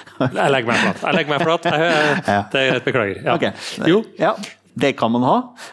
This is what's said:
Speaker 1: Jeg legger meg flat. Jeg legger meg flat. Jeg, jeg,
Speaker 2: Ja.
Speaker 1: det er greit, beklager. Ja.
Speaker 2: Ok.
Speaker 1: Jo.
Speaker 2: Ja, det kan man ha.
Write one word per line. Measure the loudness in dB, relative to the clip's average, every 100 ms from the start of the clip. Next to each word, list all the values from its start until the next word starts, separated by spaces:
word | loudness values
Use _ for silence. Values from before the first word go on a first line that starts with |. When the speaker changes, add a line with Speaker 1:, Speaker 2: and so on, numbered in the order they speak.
| -16 -2
Speaker 1:
Jeg | -2 0 2
legger | 2 2
meg | 0
flat. | 0 -2
Jeg | -2 0
legger | 0
meg | 0 0
flat. | 0 0
Jeg, | 0 2
jeg, | 2 2 0 0
Speaker 2:
Ja. | -2 0
Speaker 1:
det | 0
er | 2
greit, | 0 0
beklager. | 0 0 -2
Ja. | -2 0
Speaker 2:
Ok. | 0 -4 -12 -2 2
Speaker 1:
Jo. | 2 0 -2
Speaker 2:
Ja, | -2 -2 -8 -16 _ -2
det | -2 0
kan | 0
man | 2 2
ha. | 2 0 -12 -16